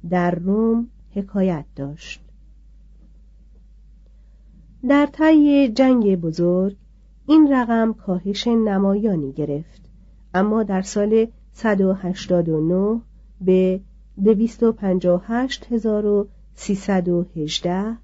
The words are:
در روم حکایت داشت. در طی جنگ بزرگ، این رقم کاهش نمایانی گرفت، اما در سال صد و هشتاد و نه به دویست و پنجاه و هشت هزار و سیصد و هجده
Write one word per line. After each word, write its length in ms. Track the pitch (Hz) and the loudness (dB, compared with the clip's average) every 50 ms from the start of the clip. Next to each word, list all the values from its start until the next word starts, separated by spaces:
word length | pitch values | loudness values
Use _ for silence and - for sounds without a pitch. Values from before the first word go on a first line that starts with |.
| - 170 | -8 -4
در 220 | 180 180 175 175 | -2 -2 0 -2
روم 560 | 175 175 175 185 196 214 226 226 226 233 233 233 - - - - - | -2 -4 -2 -2 0 0 0 0 0 0 -2 -6 -12 -20 -20 -12 -10
حکایت 500 | 202 196 196 - 202 185 190 175 151 - - - | -10 -10 -6 -4 -2 -2 0 -2 -4 -8 -12 -14
داشت. 460 | - 139 139 147 165 - - - - - - - - - - - - - - - - - - - - - - - - - - - - - - - - - - - - - - - - - - - - - - - - - - - - - - - - - 254 | -12 -12 -12 -12 -16 -16 -18 -18 -20 -20 -20 -20 -20 -20 -20 -20 -20 -20 -20 -20 -20 -20 -20 -20 -20 -20 -20 -20 -20 -20 -20 -20 -20 -20 -20 -20 -20 -20 -20 -20 -20 -20 -20 -20 -20 -20 -20 -20 -20 -20 -20 -20 -20 -20 -20 -20 -20 -20 -20 -20 -10 -2 2
در 160 | 285 285 294 | 2 2 2
طی 640 | 285 - - 311 311 320 302 294 294 285 277 277 247 | 0 0 0 4 6 6 6 6 6 4 4 4 2
جنگ 460 | 214 226 269 262 254 247 214 202 190 | 2 2 4 4 4 4 4 2 0
بزرگ، 600 | 180 165 165 160 170 175 175 180 180 190 196 202 - - - - _ - - - - - - | 0 -2 -6 -2 0 0 0 2 0 0 -2 -4 -10 -20 -20 -20 _ -20 -20 -20 -20 -2 2
این 260 | 302 320 311 277 277 | 6 6 6 6 4
رقم 400 | 254 247 226 233 226 226 226 220 | 0 0 0 0 0 0 0 -2
کاهش 540 | 226 - - 180 180 175 196 202 202 - 240 | -6 -6 -4 -4 -4 -4 -6 -6 -4 -2 0
نمایانی 840 | 233 226 220 214 196 190 196 196 196 202 208 226 190 165 147 135 | 2 2 2 0 0 0 2 0 0 0 0 -2 -2 -2 -4 -6
گرفت، 580 | 143 151 147 143 143 147 165 - - - - - - - - - - - - - - | -6 -6 -6 -4 -4 -8 -8 -12 -20 -20 -20 -20 -20 -20 -20 -20 -20 -20 -20 -6 -2
اما 300 | 180 185 214 214 226 220 | -2 0 0 0 0 0
در 180 | 196 196 190 | 0 -2 -4
سال 440 | 190 - - 208 202 214 220 226 226 226 - - - - - | -4 -4 -2 -2 0 2 2 2 2 0 -4 -18 -20 -20 -20
صد 280 | - - 226 208 196 | -6 -2 -2 0 2
و 120 | 196 185 190 | 2 0 0
هشتاد 560 | 190 - 175 185 - - - 185 175 170 165 | -2 -4 -8 -8 -8 -4 -2 0 0 0 0
و 180 | 160 156 156 160 | -2 -2 0 0
نه 340 | 175 185 196 208 226 233 - - - - - - - - | 0 0 0 -2 -2 -4 -6 -12 -20 -20 -20 -20 -18 -6
به 380 | 185 185 185 185 185 185 185 190 - - - - - - - - 196 | 0 2 2 4 2 2 0 -4 -8 -16 -20 -20 -20 -20 -8 0 2
دویست 400 | 208 226 196 226 226 - - 233 | 2 2 2 0 -4 -2 0 0
و 80 | 226 | 0
پنجاه 500 | 220 226 208 190 180 185 175 180 175 180 | 0 -2 -2 -2 -2 0 0 0 0 0
و 20 | - - 226 | -2 -4 -4
هشت 380 | 240 254 262 - - - - | -4 -4 -4 -8 -12 -10 -6
هزار 340 | 240 226 214 226 214 208 208 | -6 -4 -2 -2 -2 -2 0
و 220 | 208 208 202 202 202 - - - - - | 0 0 0 -2 -4 -10 -20 -20 -20 -20
سیصد 540 | - - - 202 190 - - 202 190 175 180 | -18 -6 -6 -6 -4 -2 -2 -2 -2 0 0
و 160 | 175 175 175 175 - | -2 -2 -2 -4 -6
هجده 600 | 165 151 151 160 - - 175 180 185 196 220 233 226 | -8 -8 -6 -6 -4 -4 -4 -4 -4 -4 -6 -8 -10